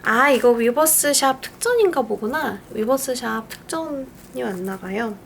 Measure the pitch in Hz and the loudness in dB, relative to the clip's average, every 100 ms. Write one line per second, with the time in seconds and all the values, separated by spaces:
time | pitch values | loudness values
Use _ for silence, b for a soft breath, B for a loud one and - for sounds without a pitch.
0 | - 226 285 247 240 233 233 247 311 - | 2 4 4 6 4 4 2 2 2 2
1 | 294 277 269 254 - - 466 480 403 294 | 2 2 2 0 -8 -6 0 4 4 2
2 | 226 208 220 302 269 196 - - 220 269 | -2 -4 -2 -2 -4 -6 -10 -4 0 0
3 | 269 247 233 220 220 - - 330 320 277 | 0 -4 -4 -4 -8 -18 -6 -6 -4 -8
4 | 262 - - 254 240 185 185 190 185 196 | -8 -16 -18 -8 -6 -4 -6 -8 -6 -4
5 | 233 196 | -4 -6